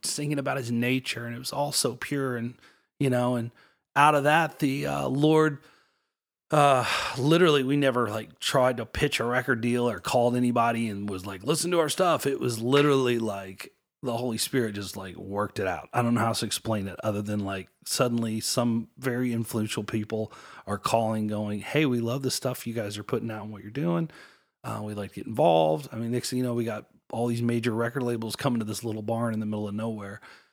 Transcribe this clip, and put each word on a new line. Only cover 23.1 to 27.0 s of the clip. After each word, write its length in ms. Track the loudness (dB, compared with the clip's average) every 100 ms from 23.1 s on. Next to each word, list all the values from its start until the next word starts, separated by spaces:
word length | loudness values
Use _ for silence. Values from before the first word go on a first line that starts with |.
| -4 -4
out 140 | -8
and 80 | -10
what 100 | -12
you're 100 | -10
doing. 380 | -4 -2 0 -2 -8 -20 _ _ _
Uh, 160 | -10 -8
we'd 140 | -6 -6
like 120 | -8
to 40 | -10
get 100 | -8
involved." 600 | 2 4 4 4 0 -4
I 60 | -6
mean, 140 | -2
next 180 | -2 -2
thing 60 | -4
you 40 | -2
know, 80 |
we 100 | -2
got 240 | -4 -6 -12 _